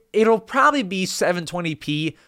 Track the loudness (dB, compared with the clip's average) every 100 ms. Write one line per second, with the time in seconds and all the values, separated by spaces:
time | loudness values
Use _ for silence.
0 | _ 2 4 2 0 2 2 2 -2 -2
1 | -4 0 0 0 -4 -6 -6 -6 -4 -4
2 | -4 -8